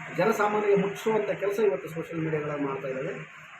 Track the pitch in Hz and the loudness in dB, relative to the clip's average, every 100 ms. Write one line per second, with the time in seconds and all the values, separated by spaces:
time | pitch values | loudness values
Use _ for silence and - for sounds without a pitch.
0 | - 156 190 214 208 214 202 196 185 - | -8 0 2 4 2 2 4 4 4 -2
1 | 226 214 - 175 196 202 214 185 160 160 | 0 0 0 -2 -2 2 4 2 -2 -8
2 | 165 170 160 156 147 147 139 135 139 131 | -6 -4 -2 -2 -2 -2 -2 -4 -4 -4
3 | 156 156 156 - - - | -6 -8 -12 -18 -20 -20